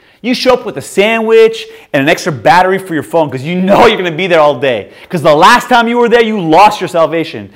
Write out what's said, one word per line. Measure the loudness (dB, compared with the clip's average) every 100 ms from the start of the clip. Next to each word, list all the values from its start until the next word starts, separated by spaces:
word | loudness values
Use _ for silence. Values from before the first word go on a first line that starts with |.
| _ _
You | -6 -4
show | 0
up | -2 -2
with | -12
a |
sandwich | -8 -2 0 0 2 2 2 0 -14 -20 -6
and | -2
an | 0
extra | -2 -4
battery | -4 2 2 2 -2
for | -4
your | -8
phone | -4 -2 -2
'cause | -6
you | -6 -4
know | 0 4 2
you're | 2
gonna | -4 -4
be | 0
there | 2
all | 2 0
day. | -2 -4 -6 -18 -10
'Cause | -2
the | 2
last | 4 4 2 2
time | 0 2
you | 0
were | 2
there, | 2
you | 0 -2
lost | 0 4 4 2
your | -4
salvation. | -2 0 -2 -6 -10 -16